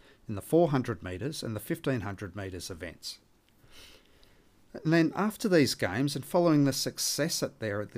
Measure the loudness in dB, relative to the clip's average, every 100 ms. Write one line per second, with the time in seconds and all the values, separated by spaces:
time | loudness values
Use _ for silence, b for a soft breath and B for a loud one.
0 | b b -10 -8 2 4 4 2 0 -6
1 | -6 -6 -6 -6 -6 -8 -6 -4 -2 -2
2 | -4 -8 -10 -8 -10 -10 -12 -12 -12 -12
3 | -16 -16 _ _ _ _ B B B B
4 | B B B B B B B -6 2 4
5 | 4 2 -2 0 4 6 4 2 -2 0
6 | -2 -2 0 2 6 6 4 2 -4 -4
7 | -4 -2 -2 -2 -4 -4 -4 -4 -6